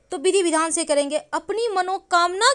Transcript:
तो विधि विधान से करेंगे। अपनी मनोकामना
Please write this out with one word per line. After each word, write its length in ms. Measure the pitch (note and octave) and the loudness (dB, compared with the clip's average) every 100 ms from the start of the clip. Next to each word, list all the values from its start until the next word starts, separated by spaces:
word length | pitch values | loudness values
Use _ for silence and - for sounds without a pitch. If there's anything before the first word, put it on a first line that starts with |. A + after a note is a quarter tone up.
| _ | _
तो 60 | F4 | -4
विधि 260 | F#4 F#4+ | 0 2
विधान 280 | E4+ D#4 E4 | 2 0 0
से 120 | E4+ | -2
करेंगे। 340 | D#4+ C#4+ C#4+ D4+ | 0 0 0 -4
अपनी 520 | - D#4+ D#4+ G#4 A#4 | -6 -8 -4 -4 -2
मनोकामना 840 | F#4+ F4+ F#4+ - F4 F4 F#4 A#4+ | -2 -2 -4 0 0 2 2 2